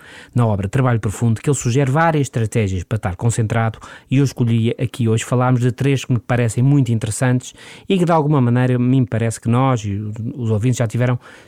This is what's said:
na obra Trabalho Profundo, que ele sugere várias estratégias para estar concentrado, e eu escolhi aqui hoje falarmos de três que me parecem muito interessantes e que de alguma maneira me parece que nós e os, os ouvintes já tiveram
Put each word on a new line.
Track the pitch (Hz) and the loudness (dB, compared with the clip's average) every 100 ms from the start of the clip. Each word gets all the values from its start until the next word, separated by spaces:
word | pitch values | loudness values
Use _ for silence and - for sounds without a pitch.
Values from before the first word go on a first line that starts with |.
| - - - | -12 -20 -6
na | 120 117 | 0 0
obra | 98 98 | 0 -2
Trabalho | 139 127 117 | 0 0 0
Profundo, | 104 - 117 110 | -2 -2 -2 0
que | - | -2
ele | 135 | -2
sugere | 120 123 131 | 0 0 0
várias | 143 165 156 | 2 2 0
estratégias | 135 120 110 120 101 92 | -2 -2 -2 -2 -2 -2
para | - 107 | -4 -4
estar | 101 90 | -4 -2
concentrado, | 120 117 107 113 113 - - - - | -2 0 0 0 -2 -4 -14 -16 -2
e | 131 | 0
eu | |
escolhi | 139 - 120 117 113 - | 0 0 0 2 0 -2
aqui | 127 - 113 | -4 -2 0
hoje | 110 - | 0 0
falarmos | 123 127 123 | 0 2 2
de | 123 | 0
três | - 135 135 - | 0 0 0 -2
que | |
me | 120 | -4
parecem | - 120 117 120 | -2 0 0 2
muito | 131 143 117 | 2 4 2
interessantes | 117 107 - 127 127 - - - - - | 0 -2 -2 0 0 -4 -16 -20 -10 -2
e | 190 | 0
que | 175 | 2
de | |
alguma | 160 147 151 | 2 2 2
maneira | 123 120 127 123 | 2 2 2 2
me | 123 131 123 | 2 2 2
parece | 110 113 - | 0 -2 -2
que | 113 | 0
nós | 117 135 123 | 2 2 0
e | 104 101 | -2 -6
os, | 107 107 113 - | -6 -8 -8 -6
os | 113 | -2
ouvintes | 107 127 120 | 0 0 0
já | 113 | -2
tiveram | 117 123 123 - - | 0 0 -2 -6 -20